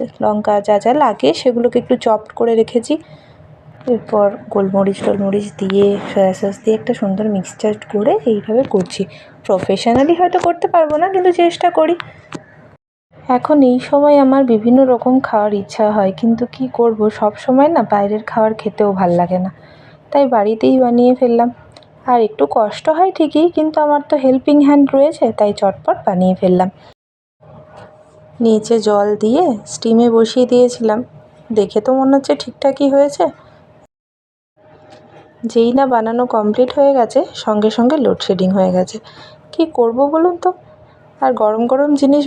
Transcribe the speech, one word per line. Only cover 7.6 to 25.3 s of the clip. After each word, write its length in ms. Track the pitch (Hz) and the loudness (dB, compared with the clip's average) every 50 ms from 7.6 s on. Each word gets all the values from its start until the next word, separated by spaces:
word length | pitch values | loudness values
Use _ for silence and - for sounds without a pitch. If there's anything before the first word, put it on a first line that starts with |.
| - 214 214 214 - - | -4 -4 -4 -6 -8 -8
করে 220 | - 208 208 262 370 440 - | -6 -2 0 0 0 0 0
এইভাবে 360 | 254 220 208 202 - 214 240 269 | -2 -2 -2 -2 -2 -2 -2 -2
করছি। 380 | 262 - 196 180 - - - 190 - - - - - - - - | 0 -2 -4 -4 -4 -6 -8 -10 -10 -10 -16 -20 -20 -20 -14 -4
প্রফেশনালি 720 | - 190 185 180 - 196 190 - 240 233 254 269 311 339 | -4 -2 -2 0 -2 -4 -2 0 0 2 2 2 2 2
হয়তো 220 | 339 359 359 370 359 | 2 0 0 0 0
করতে 280 | - 349 339 339 - - | -2 -2 -2 -2 -4 0
পারবো 280 | - 349 320 302 302 302 | 0 0 0 0 0 -2
না, 100 | 339 392 | -2 -2
কিন্তু 220 | 381 381 359 370 | 0 0 0 2
চেষ্টা 360 | 349 - 349 339 339 - - 349 | 2 2 0 0 0 0 -2 0
করি। 260 | 339 330 311 311 349 339 - - - - - _ - - - - _ - - - - _ _ _ _ _ _ _ _ - - - | 0 0 0 0 0 -4 -6 -12 -20 -20 -20 _ -20 -20 -20 -20 _ -20 -20 -20 -20 _ _ _ _ _ _ _ _ -14 -4 -4
এখন 280 | 254 247 247 - 302 294 269 | -2 -2 0 2 2 4 4
এই 140 | 247 247 254 | 4 2 0
সময় 360 | - - - 285 285 294 294 285 | 0 0 0 2 4 4 4 4
আমার 240 | 277 262 262 269 277 | 4 4 4 2 2
বিভিন্ন 340 | 247 233 214 214 240 247 262 269 | 2 2 2 2 4 4 4 4
রকম 280 | 254 254 233 - 254 254 262 | 4 2 0 0 0 0 0
খাওয়ার 320 | 262 - - 214 208 214 208 | 0 0 -2 -2 -2 -2 -2
ইচ্ছা 320 | 202 196 - - - 220 208 | -4 -6 -8 -4 -2 0 0
হয়, 200 | 208 214 196 190 | 0 0 0 -2
কিন্তু 320 | 190 - - 226 233 226 240 233 | -2 -2 -2 -2 0 0 -4 -6
কী 140 | - - 262 254 | -6 -8 -8 -6
করব, 320 | - - 233 233 226 214 214 214 | -2 0 0 0 0 0 -2 -2
সব 240 | 214 - 226 208 208 - | -2 -2 -2 -2 -2 -4
সময় 320 | - - 254 262 277 302 | -4 0 2 2 2 2
না 120 | 339 302 226 - | 2 0 0 0
বাইরের 340 | 214 202 202 202 208 214 220 | 0 0 0 -2 -4 -6 -6
খাবার 260 | - - 233 220 220 220 | -6 -2 0 0 0 -2
খেতেও 360 | 220 - 214 196 - 214 202 196 | -4 -6 -8 -2 0 0 0 0
ভাল 180 | 185 190 175 175 | 0 0 0 2
লাগে 240 | 175 175 175 180 180 | 0 0 0 -2 -4
না, 120 | 185 190 - - - - - - - - - - _ - | -4 -6 -8 -14 -20 -20 -20 -20 -20 -20 -20 -20 _ -4
তাই 140 | - 285 285 254 | 0 0 2 2
বাড়িতেই 480 | 247 220 202 208 226 220 240 262 262 262 | 2 0 0 0 0 0 2 2 2 2
বানিয়ে 340 | 254 240 240 240 240 247 254 | 2 2 2 4 4 4 4
ফেললাম। 340 | 254 262 240 233 233 233 247 247 - - - - - - _ _ - - | 2 2 2 2 2 0 0 -2 -8 -16 -20 -20 -20 -20 _ _ -10 -2
আর 140 | - 247 240 | 0 2 2
একটু 220 | 226 208 214 - - - | 2 0 0 -2 -2 0
কষ্ট 360 | - 262 220 208 202 - - 320 | 2 0 0 0 -4 -4 -4 -2
হয় 220 | 311 311 359 381 | 0 2 0 0
ঠিকই, 360 | 370 - 330 285 - 294 320 349 | 0 0 -2 0 2 0 0 2
কিন্তু 280 | 339 - 311 311 311 320 | 0 0 -2 0 0 0
আমার 200 | 302 294 294 294 285 - | 0 2 0 0 0 -2
তো 80 | 311 294 | -2 0
হেল্পিং 400 | 262 262 262 269 254 - 294 294 | 2 2 0 2 2 2 2 4
হ্যান্ড 240 | 285 277 294 285 285 269 - | 4 4 4 4 4 4 4
রয়েছে, 320 | 269 277 302 320 - 330 226 | 2 2 2 2 0 -2 -2